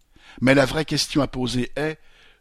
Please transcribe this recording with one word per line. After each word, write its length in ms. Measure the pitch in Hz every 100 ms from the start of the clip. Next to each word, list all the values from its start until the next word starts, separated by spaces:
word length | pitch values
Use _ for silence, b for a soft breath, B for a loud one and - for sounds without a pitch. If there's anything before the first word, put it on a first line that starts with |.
| _ B B B
Mais 160 | 123 135
la 100 | 131
vraie 180 | 147
question 380 | 156 151 - 156
à 60 | 131
poser 420 | 127 123 123 120 -
est, 220 | 156 156 b b b b